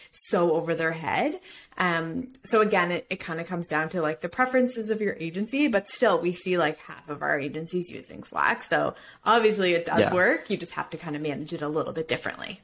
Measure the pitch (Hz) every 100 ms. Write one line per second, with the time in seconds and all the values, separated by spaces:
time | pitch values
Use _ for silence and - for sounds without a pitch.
0 | - - - 196 175 160 160 165 160 165
1 | 170 170 269 381 - - - - 185 165
2 | 165 165 - - - 220 214 196 175 175
3 | - 190 - 165 180 175 170 156 160 185
4 | 156 160 175 - 254 254 247 240 214 208
5 | 202 151 165 175 220 269 294 208 196 -
6 | 220 175 175 175 185 180 156 156 - -
7 | - 143 147 147 143 156 165 180 175 107
8 | - 80 - - 71 226 - 156 147 -
9 | - - - 233 220 208 185 170 165 156
10 | - 180 190 - - 196 165 - - 160
11 | 165 147 151 135 151 160 147 156 165 165
12 | 160 131 - - - 190